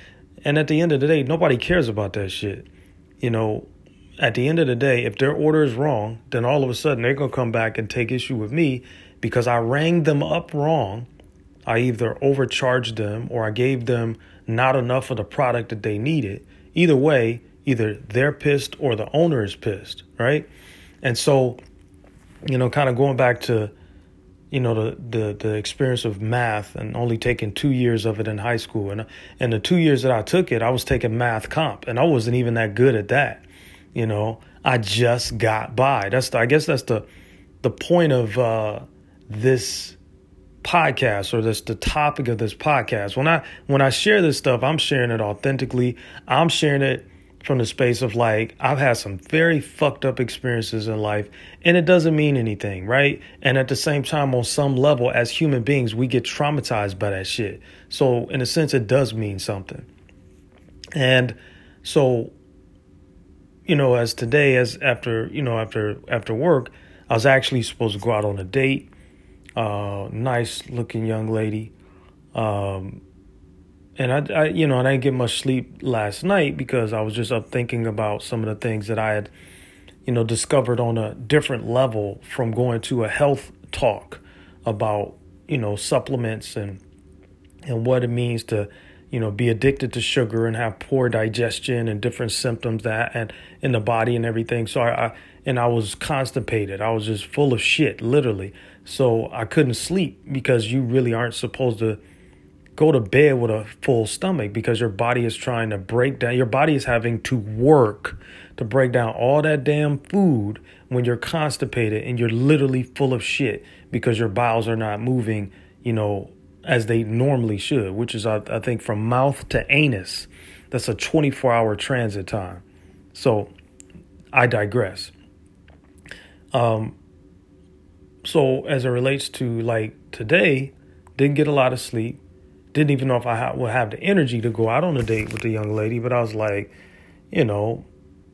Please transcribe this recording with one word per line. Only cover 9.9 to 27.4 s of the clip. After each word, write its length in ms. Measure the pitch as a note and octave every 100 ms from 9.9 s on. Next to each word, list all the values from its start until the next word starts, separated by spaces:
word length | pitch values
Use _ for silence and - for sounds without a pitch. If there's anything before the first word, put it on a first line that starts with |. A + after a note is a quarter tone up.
| F3
them 200 | D#3 C#3+
up 300 | D3+ E3 E3+
wrong. 540 | D3+ D3 D#3+ G2+ A2 A#2+ - - - - - -
I 120 | A#2
either 440 | B2+ A2 A2+ -
overcharged 720 | C#3 C3+ B2 - B2+ B2+ A2+ A2
them 320 | G#2 G#2+ A#2+
or 160 | A#2+ A2
I 40 |
gave 360 | G#2+ B2+ C3 A#2+
them 320 | A#2+ A2+ A2+ - - -
not 300 | A2+ C3 C3
enough 340 | A#2+ B2+ -
of 60 | A2+
the 80 |
product 460 | G2+ - B2+ A#2+ A2
that 120 | A2
they 140 | A2 G#2
needed. 500 | C3 D#3+ G2+ G2+ - - -
Either 200 | - E3+
way, 460 | C3+ D3+ C3+ A2+ A#2+ - -
either 300 | - A#2 G#2+
they're 380 | G#2 - A2+ C#3+
pissed 440 | C#3+ D3 C#3 - -
or 160 | C#3+
the 160 | A2 A2
owner 300 | D3 E3+ C3+
is 140 | G2 -
pissed, 460 | A2 F#2+ - - - -
right? 280 | A#2+ D3+ - - - - - -
And 140 | C3 A2+
so, 400 | - C#3 B2 - - - - - - - - - -
you 100 | B2+
know, 100 | B2
kinda 240 | D3 C3+
going 240 | B2 C#3 B2+
back 240 | B2+ A#2
to, 280 | - A2+ G#2 - - - - - - - -
you 120 | C#3
know, 140 | A#2+
the, 220 | A2 A2 - A#2+
the, 260 | A#2 G#2+ G#2
the 180 | A2
experience 500 | G#2+ G#2 - C3 A#2+
of 180 | A#2 G2
math 540 | A2 A#2+ A#2+ G#2+ G#2 -
and 200 | A2 A#2
only 220 | A#2+ A2+
taking 340 | B2 A#2+